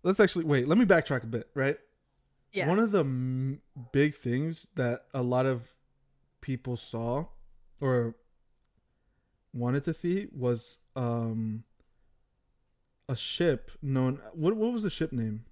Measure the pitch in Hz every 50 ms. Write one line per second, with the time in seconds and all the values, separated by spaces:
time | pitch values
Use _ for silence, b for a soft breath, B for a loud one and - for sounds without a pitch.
0 | - - 196 - 208 175 - 175 165 156 147 131 123 143 165 226 247 180 185 165
1 | 156 - 143 123 117 113 117 113 - _ _ 143 135 139 151 - _ _ _ _
2 | _ _ _ _ _ _ _ _ _ _ - 196 170 147 180 208 226 220 202 190
3 | 151 139 131 127 127 127 127 127 131 135 135 - _ _ _ 135 120 120 - 135
4 | 147 151 147 - - 123 120 131 151 165 165 - - _ _ - 127 120 120 -
5 | _ _ - 135 123 123 123 123 127 135 131 120 120 - _ _ _ _ _ _
6 | _ _ _ _ _ _ _ _ - - 127 120 - 127 123 117 - - - 113
7 | 113 117 123 143 165 - - - - - - - - - - - 139 131 127 123
8 | 117 117 113 _ _ _ _ _ _ _ _ _ _ _ _ _ _ _ _ _
9 | _ _ _ _ _ _ _ _ _ _ - 123 120 120 131 143 139 170 156 -
10 | - 170 180 196 208 - - - 123 123 120 113 - - - _ _ _ _ 131
11 | 123 117 117 117 117 113 110 113 110 110 107 113 113 _ _ _ _ _ _ _
12 | _ _ _ _ _ _ _ _ _ _ _ _ _ _ _ _ _ _ _ _
13 | _ - 131 - - - - - 170 170 139 113 - - - - - 139 131 131
14 | 127 131 135 - - 110 - 165 151 180 226 214 214 240 247 226 214 185 - -
15 | 165 151 - 120 113 110 107 110 - -